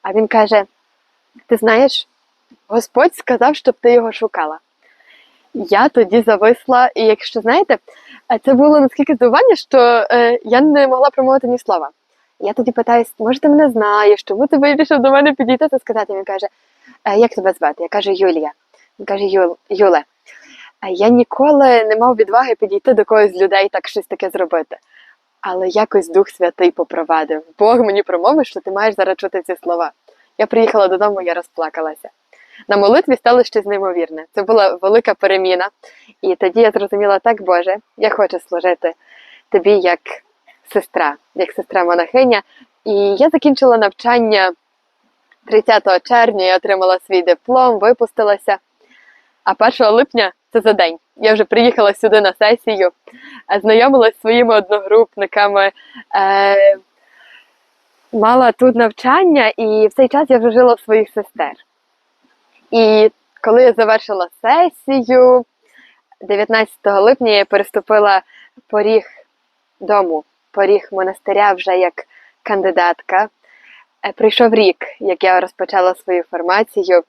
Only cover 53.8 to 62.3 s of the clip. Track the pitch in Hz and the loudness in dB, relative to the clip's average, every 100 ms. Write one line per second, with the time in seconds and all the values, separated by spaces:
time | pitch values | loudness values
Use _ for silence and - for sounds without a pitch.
53.8 | 254 269 220 - 220 233 233 220 190 208 | 4 4 2 0 -2 0 2 0 0 -6
54.8 | 196 214 226 - 196 208 202 196 196 _ | 2 2 2 -4 -4 -2 0 0 -2 _
55.8 | _ 240 - 196 196 196 196 202 196 196 | _ -20 -6 -4 0 0 2 4 2 2
56.8 | _ _ _ _ _ - _ _ _ _ | _ _ _ _ _ -20 _ _ _ _
57.8 | _ _ _ 233 214 247 247 - 254 233 | _ _ _ -2 2 2 2 2 0 2
58.8 | 226 - 254 302 370 285 220 - 226 214 | -2 -2 -2 2 2 2 0 -2 -2 0
59.8 | 214 - 254 277 294 254 233 226 247 233 | 0 2 0 0 0 0 2 2 2 2
60.8 | - 214 208 - 202 214 151 - _ _ | 0 0 0 -6 -10 -10 -10 -10 _ _
61.8 | _ _ _ _ _ | _ _ _ _ _